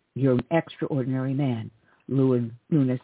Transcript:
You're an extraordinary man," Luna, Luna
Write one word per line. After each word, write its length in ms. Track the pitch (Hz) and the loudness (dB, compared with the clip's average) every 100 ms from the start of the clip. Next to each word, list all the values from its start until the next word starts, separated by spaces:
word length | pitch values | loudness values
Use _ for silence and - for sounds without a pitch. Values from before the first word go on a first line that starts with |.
| _ | _
You're 200 | - 135 | -2 2
an 120 | 127 - | 2 2
extraordinary 840 | 165 - - 160 143 127 131 131 | -2 -2 -6 -4 -2 -2 -2 -2
man," 360 | 135 143 117 110 - _ _ - | -2 -2 -2 -8 -16 _ _ -4
Luna, 420 | 135 131 123 117 117 _ | 2 2 2 -2 -8 _
Luna 280 | 160 131 127 | 0 2 0